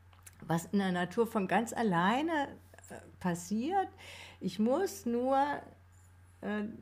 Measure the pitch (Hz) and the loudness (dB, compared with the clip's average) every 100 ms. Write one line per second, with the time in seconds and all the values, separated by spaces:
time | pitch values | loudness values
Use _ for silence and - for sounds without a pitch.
0 | - - - - - 165 170 202 190 180 | -20 -20 -20 -12 -2 -2 0 0 2 0
1 | 180 233 226 - 185 185 226 - 226 170 | 0 0 0 0 2 2 0 0 2 4
2 | 180 247 320 320 262 - - - - - | 4 2 0 0 -2 -8 -20 -20 -18 -18
3 | - - 180 175 - 214 262 392 370 - | -18 -4 -2 -2 -2 -2 2 2 0 -4
4 | - - - - 185 - 220 277 381 - | -16 -16 -18 -8 -4 2 2 4 2 -2
5 | 233 240 254 269 285 285 - - - - | -2 0 2 4 2 0 -8 -20 -20 -20
6 | - - - - 101 214 - - | -20 -20 -20 -10 -6 -4 -4 -8